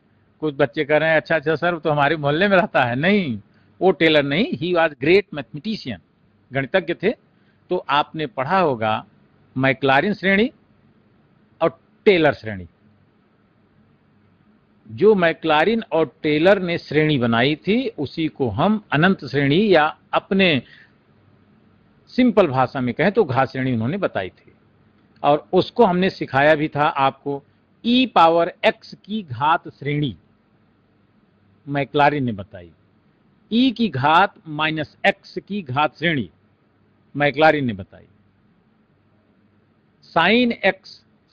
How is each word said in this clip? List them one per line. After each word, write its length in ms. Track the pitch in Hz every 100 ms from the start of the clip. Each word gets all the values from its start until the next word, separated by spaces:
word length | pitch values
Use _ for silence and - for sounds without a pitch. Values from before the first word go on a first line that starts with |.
| _ _ _ -
कुछ 160 | 156 139
बच्चे 280 | 143 156 139
कह 120 | 151
रहे 120 | 160
हैं, 80 | 156
"अच्छा, 180 | 151 160
अच्छा 200 | 143 151
सर, 240 | 175 170
तो 100 | 165
हमारे 280 | 147 143 160
मोहल्ले 300 | 143 151 202
में 100 | 190
रहता 260 | 190 156
है।" 120 | 123 120
नहीं, 460 | 175 208 160 107 - _ _ -
वो 100 | 185
टेलर 320 | 185 160 151
नहीं, 280 | 139 151 330
he 220 | 285 180 170
was 140 | 165
great 300 | 135 139 190 -
mathematician, 640 | 151 - 151 214 208 139 92 _ _ _ _ _
गणितज्ञ 400 | 135 131 190 165
थे। 360 | 165 190 294 _ _ _ _ -
तो 160 | - -
आपने 380 | 143 147 160 147
पढ़ा 320 | 131 135 190
होगा 460 | 165 117 110 113 - _ _ _ _ 131
मैक्लारिन 560 | 135 127 135 135 185
श्रेणी 380 | 196 185 196 254 - _ _ _ _ _ _ _ _ _ -
और 180 | 165 - _ _ 214
टेलर 280 | 180 151
श्रेणी। 340 | - 110 98 87 _ _ _ _ _ _ _ _ _ _ _ _ _ _ _ _ _ _ _ _ _ -
जो 240 | 110 202 202
मैक्लारिन 680 | 170 160 160 151 175 226 -
और 240 | 160 156 _
टेलर 380 | 156 151 180 202
ने 160 | 180 170
श्रेणी 400 | - 147 156 143
बनाई 380 | 117 113 135 151
थी, 320 | - 226 262
उसी 400 | - 135 - 156
को 220 | - 127
हम 360 | 98 185 214 -
अनंत 340 | 139 185 190 135
श्रेणी 500 | 139 139 156 220 165
या 220 | 151 - -
अपने 480 | 165 - 196 185 135 - - _ _ _ _ _ _ _ _ _ _ _ _ _
सिंपल 400 | - 254 208 175
भाषा 340 | 131 127 139
में 120 | 123
कहें 180 | 113 175
तो 120 | 214
घात 260 | 160 123 131
श्रेणी 240 | 131 131
उन्होंने 240 | 117 117 190
बताई 320 | 180 104 92
थी, 220 | _ _ _ _ _ _ _ _ -
और 260 | 147 147 -
उसको 320 | 185 - - 214
हमने 240 | 175 185
सिखाया 460 | - 143 135 147 156
भी 120 | 151
था 160 | 143
आपको। 600 | 151 147 135 - 143 143 _ _ _ _ 233
e 200 | 247 247
power 480 | 185 165 170 170 - 208
x 300 | - - 170 -
की 180 | 220
घात 460 | 165 117 151 170 160
श्रेणी 480 | - 135 147 143 85 _ _ _ _ _ _ _ _ _ _ _ _ _ _ 143
मैक्लारिन 560 | 143 135 147 143 147
ने 80 | 123
बताई, 400 | 101 95 92 87 _ _ _ _ _ _ _ -
ई 200 | 226 262
की 180 | 220 220
घात 440 | 131 143 165 196 - 160
minus 500 | 151 156 156 - _ 196
x 320 | - - 180 -
की 140 | 208
घात 340 | 143 131 151 -
श्रेणी 340 | 165 151 90 _ _ _ _ _ _ _ _ 139
मैक्लारिन 500 | 143 131 156 151 127
ने 80 |
बताई। 320 | 98 95 87 87 _ _ _ _ _ _ _ _ _ _ _ _ _ _ _ _ _ _ _
Sin 480 | _ 170 170 233 247
एक्स, 540 | - 196 - - - _ _ _